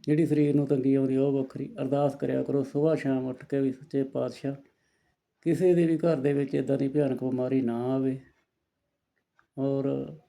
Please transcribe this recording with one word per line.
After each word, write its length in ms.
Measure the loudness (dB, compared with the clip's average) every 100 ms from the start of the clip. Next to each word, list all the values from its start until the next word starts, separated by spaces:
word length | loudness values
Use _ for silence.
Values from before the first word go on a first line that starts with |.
ਜਿਹੜੀ 220 | 0 2 2
ਸਰੀਰ 300 | 4 4 2
ਨੂੰ 100 | 2
ਤੰਗੀ 260 | 2 4 2
ਆਉਂਦੀ 200 | 2 2
ਉਹ 140 | 2
ਵੱਖਰੀ। 360 | 0 -2 -8 -10 -6
ਅਰਦਾਸ 400 | -2 0 0 0
ਕਰਿਆ 260 | -2 -2
ਕਰੋ 200 | -2 -2
ਸੁਬਾਹ 320 | -2 0 0 0
ਸ਼ਾਮ 320 | 0 -2 -4
ਉੱਠ 180 | -8 -4
ਕੇ 140 | -2
ਵੀ 120 | -2
ਸੱਚੇ 320 | -4 -6 -4 -2
ਪਾਤਸ਼ਾਹ 500 | -4 -6 -6 -8 -10 -16 _ _ _ _ _ _ _ -2
ਕਿਸੇ 280 | 2 4
ਦੇ 120 | 4 4
ਵੀ 120 | 2
ਘਰ 180 | 0 0
ਦੇ 160 | 0
ਵਿੱਚ 220 | 0 0 -2
ਇੱਦਾਂ 220 | 0 0
ਦੀ 100 | 0
ਭਿਆਨਕ 360 | 0 0 0
ਬਿਮਾਰੀ 380 | -2 -2 0 0
ਨਾ 160 | 0 -2 -2
ਆਵੇ, 320 | 0 -2 -4 -10 _ _ _ _ _ _ _ _ _ _ _ _ -6
ਔਰ 300 | -4 -2 -2 -4 -6 -14